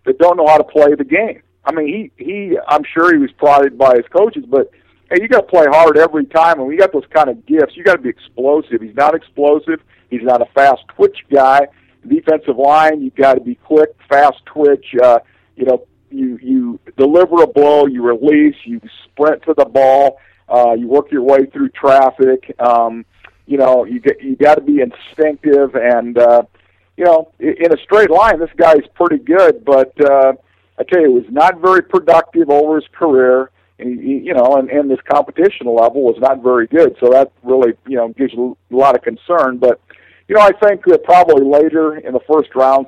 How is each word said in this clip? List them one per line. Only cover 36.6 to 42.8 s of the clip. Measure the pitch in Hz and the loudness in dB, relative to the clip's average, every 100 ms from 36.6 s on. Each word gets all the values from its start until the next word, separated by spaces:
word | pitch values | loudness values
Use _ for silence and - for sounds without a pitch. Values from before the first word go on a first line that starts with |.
| 113 | -2
good, | 160 143 - | 0 0 0
so | 123 | 0
that | 131 131 _ | 2 0 _
really, | 123 131 120 113 131 | -4 0 0 -4 -8
you | 131 | -6
know, | 117 | -6
gives | 113 131 | -6 -8
you | 117 123 - _ | -6 -10 -10 _
a | 123 | 0
lot | 139 123 | 0 0
of | |
concern. | - 113 - 175 131 123 | -4 -12 -6 -2 -2 -2
But, | 127 - _ _ _ _ - | -2 -2 _ _ _ _ -4
you | |
know, | 214 | 2
I | 202 | 2
think | 190 208 196 185 | 2 0 0 0
that | 156 | 0
probably | - 180 170 143 | 4 2 4 2
later | 135 147 156 156 156 156 | 2 0 0 -2 -4 -6
in | - | -10
the | 127 | -10
first | - 156 143 | -2 -2 -2
round, | 131 131 135 | 0 0 0